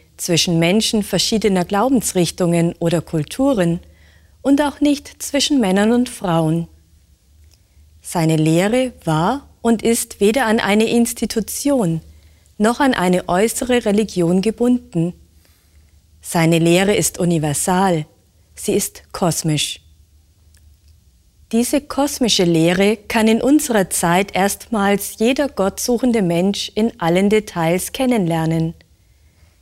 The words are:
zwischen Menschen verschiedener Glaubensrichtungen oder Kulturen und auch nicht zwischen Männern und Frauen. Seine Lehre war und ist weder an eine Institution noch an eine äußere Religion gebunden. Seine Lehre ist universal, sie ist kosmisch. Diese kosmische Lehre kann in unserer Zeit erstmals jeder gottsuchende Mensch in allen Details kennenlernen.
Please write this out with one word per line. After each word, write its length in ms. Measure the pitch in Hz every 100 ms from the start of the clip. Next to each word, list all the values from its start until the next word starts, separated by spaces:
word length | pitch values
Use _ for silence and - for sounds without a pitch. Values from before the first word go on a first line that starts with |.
| _ -
zwischen 420 | - 165 - 165
Menschen 440 | 170 214 - 220
verschiedener 640 | 202 175 - 220 208 185 170
Glaubensrichtungen 1080 | 202 254 254 - 185 165 - 175 170 170 -
oder 240 | 170 165
Kulturen 800 | - 160 147 - 269 226 170 170 - - - _ _ _
und 220 | 269 285
auch 180 | 285 -
nicht 420 | 294 277 - -
zwischen 380 | - 285 262 285
Männern 320 | 190 196 214
und 160 | 240 247
Frauen. 580 | - 185 165 160 165 170 - _ _ _ _ _ _ - _ _ _ _ _
Seine 360 | - 180 160 156
Lehre 560 | 156 165 202 254 254 -
war 460 | 165 156 180 277 - _
und 220 | 233 220
ist 360 | 226 233 - -
weder 260 | 202 269 226
an 140 | 220
eine 280 | 196 208 226
Institution 1120 | 240 233 - 233 226 196 - 285 269 175 165 - - - _ _ -
noch 240 | 233 240
an 140 | 269
eine 340 | - 180 180 -
äußere 560 | 180 226 - 247 247
Religion 560 | 220 208 214 185 170 185
gebunden. 720 | 214 220 247 247 - 170 170 - _ _ _ _ _ _ _ _ _ _
Seine 360 | - 175 165 165
Lehre 360 | 170 175 196
ist 240 | 208 151 -
universal, 880 | 175 165 151 139 - 185 196 165 151 _ _ _ _
sie 180 | - -
ist 300 | 202 - - -
kosmisch. 720 | - 180 - 160 147 - - _ _ _ _ _ _ _ _ - _ _ _ _ _ _ _ -
Diese 280 | 226 247 -
kosmische 600 | - - 285 - 233 -
Lehre 540 | 170 165 165 180 196 214
kann 320 | - 233 220
in 120 | 226
unserer 480 | 262 302 302 220 185
Zeit 460 | - 170 180 202
erstmals 800 | - 196 - - 220 202 202 - -
jeder 300 | 226 277 277
gottsuchende 720 | - 196 - - 233 247 226
Mensch 520 | 175 170 190 202 -
in 240 | - 226 -
allen 320 | 165 180 202
Details 600 | 214 214 175 165 185 -
kennenlernen. 840 | - 262 233 170 165 160 165 160 - _ _ _ _ _ _ _ _